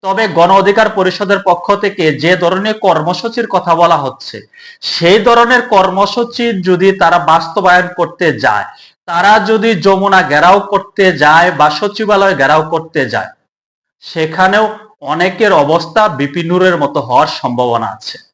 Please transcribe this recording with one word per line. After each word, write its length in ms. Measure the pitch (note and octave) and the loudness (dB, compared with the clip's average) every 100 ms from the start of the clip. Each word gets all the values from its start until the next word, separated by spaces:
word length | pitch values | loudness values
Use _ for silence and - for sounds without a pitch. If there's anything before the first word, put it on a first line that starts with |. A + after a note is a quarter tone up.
তবে 200 | G3 F#3+ G#3+ | -4 -2 -2
গণ 200 | E3 F3 G3 | 2 4 4
অধিকার 260 | F#3+ G3+ G#3+ G3 | 4 2 0 0
পরিষদের 440 | F#3 F3 G3 F#3+ | -2 -2 -2 -2
পক্ষ 220 | F#3+ F3 - G3 | 0 -2 0 -2
থেকে 240 | G3+ G3 D#3+ D#3 | -2 -2 -2 0
যে 120 | D#3 F#3 | 0 0
ধরনের 380 | F3 F#3 G#3 G#3+ | 0 -2 -4 -2
কর্মসূচির 680 | G3+ E3 D#3 F3 A#3 A3+ A3+ | 0 0 -2 -4 -6 -6 -4
কথা 260 | F#3 F#3 E3 | -4 -2 2
বলা 220 | E3+ D#3+ | 2 2
হচ্ছে, 400 | C3+ - - G#2+ G2+ _ - - - | -2 -10 -16 -18 -18 _ -20 -14 -8
সেই 300 | - E3+ G#3 G#3 | -2 2 4 4
ধরনের 340 | A#3 A#3 B3 A#3 | 2 4 2 2
কর্মসূচি 760 | G3+ F#3+ F#3 G3+ B3 A#3 - A#3 G3+ | 0 2 0 -2 -2 -6 -4 -4 -2
যদি 260 | F3+ F3+ F#3+ F#3+ | 0 2 2 2
তারা 200 | F3 F3 D#3 | 2 2 2
বাস্তবায়ন 600 | D#3+ D#3+ D#3+ F3+ F3+ F#3 F3 | 0 0 -2 2 2 2 -4
করতে 320 | E3 - F3 A#2+ | -6 -2 -4 0
যায়, 260 | B2 G#2 G2 - - _ - | 0 -2 -4 -14 -20 _ -8
তারা 260 | E3+ G3 A3 G3 | 0 2 2 2
যদি 240 | A3 A3 G#3 | 0 0 0
যমুনা 400 | G3 F#3+ G3 F#3+ | 2 2 2 2
ঘেরাও 360 | E3 C#3+ E3+ G3+ G3+ | 2 2 4 4 2
করতে 360 | G3 - - F#3+ D#3 | -4 -6 0 0 2
যায় 320 | D3 D#3 F3 | 4 4 2
বা 160 | D3+ D3+ | 2 0
সচিবালয় 680 | - G#3 G3+ G#3+ G3+ G3 E3 | 0 -6 -4 0 2 2 0
ঘেরাও 280 | C3+ D#3 D#3+ | 2 2 0
করতে 320 | D#3+ D#3+ D#3+ B2+ | -6 -6 -6 -4
যায়, 220 | G#2+ F#2 - _ _ _ _ _ _ | -4 -8 -16 _ _ _ _ _ _
সেখানেও 640 | - E3 D#3+ D#3+ F#3 G3+ A3 - - _ | -14 -6 -6 0 0 2 -2 -6 -20 _
অনেকের 500 | C#3 D#3 F3+ F#3 G#3+ | -8 -2 -2 0 2
অবস্থা 480 | F3 C#3+ E3 E3 - G#3+ | 2 2 0 -2 0 0
বিপি 320 | D3 C#3 D3+ | -2 -6 -4
নূরের 320 | E3 F3+ F#3 F3 | -2 0 0 0
মতো 220 | C#3+ D3 | -2 -4
হওয়ার 280 | A#2 B2+ D#3 | -2 0 0
সম্ভাবনা 540 | - C3 A#2+ B2 A#2 A2+ F#2+ | -2 -6 -2 -2 -2 -4 -10
আছে। 220 | - - _ | -16 -18 _